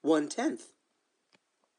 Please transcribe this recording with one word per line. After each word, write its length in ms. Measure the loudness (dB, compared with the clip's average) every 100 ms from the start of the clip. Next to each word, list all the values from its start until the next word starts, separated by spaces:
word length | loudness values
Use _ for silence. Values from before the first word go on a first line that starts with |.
one 260 | 2 2 2
tenth. 400 | -2 -4 -4 -12 _ _ _ _ _ _ _ _ _ _